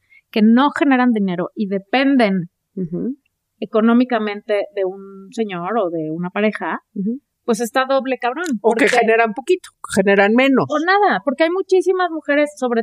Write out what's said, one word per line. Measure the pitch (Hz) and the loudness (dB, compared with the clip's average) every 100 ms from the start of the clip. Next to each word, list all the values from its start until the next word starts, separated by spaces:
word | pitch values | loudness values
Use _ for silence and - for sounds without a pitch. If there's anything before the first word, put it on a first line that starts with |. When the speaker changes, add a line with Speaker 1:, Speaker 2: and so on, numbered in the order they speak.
| _ _ _ | _ _ _
Speaker 1:
que | 226 | 2
no | 220 233 285 | 4 6 4
generan | - 311 254 247 | 2 2 2 2
dinero | 220 196 175 175 | 0 -2 -2 -6
y | - 202 | -6 -6
dependen | 196 - 254 277 277 214 190 170 _ _ - | -6 -2 0 2 2 2 0 -4 _ _ -10
Speaker 2:
Ujú. | 170 170 202 285 _ _ _ _ | -8 -6 -6 -8 _ _ _ _
Speaker 1:
económicamente | 220 226 220 233 247 233 208 208 214 202 - | -4 0 2 4 2 -2 -4 -8 -4 -4 -2
de | 202 | -4
un | 185 196 196 196 196 | -6 -6 -16 -20 -14
señor | 226 214 175 180 226 | -8 -6 -6 -4 -2
o | 180 | -2
de | 170 156 | -4 -6
una | 165 180 | -6 -6
pareja, | 202 214 208 175 214 - | -2 -2 -2 -6 -8 -10
Speaker 2:
Ujú. | 202 196 262 - _ | -8 -6 -6 -12 _
Speaker 1:
pues | - 220 | -4 -4
está | 240 269 254 | -2 -4 0
doble | 269 254 254 | 0 -2 -4
cabrón. | 240 247 349 226 | -4 -4 -6 -2
Speaker 3:
O | 220 | 0
que | 233 247 | 2 2
Speaker 1:
porque | |
Speaker 3:
generan | 240 226 226 233 | 4 2 2 0
poquito, | 208 262 370 - _ - | -2 -2 -4 -4 _ -4
generan | - 196 196 202 | 0 2 4 4
menos. | 233 269 254 135 | 4 4 2 0
Speaker 1:
O | 302 | -2
nada, | 339 392 403 196 | 0 2 2 0
porque | 285 - | -2 0
hay | 320 | 0
muchísimas | 370 381 370 339 370 359 | 0 0 2 2 0 -2
mujeres, | 320 285 294 294 294 | -4 -2 0 0 -2
sobre | 254 226 | -2 -2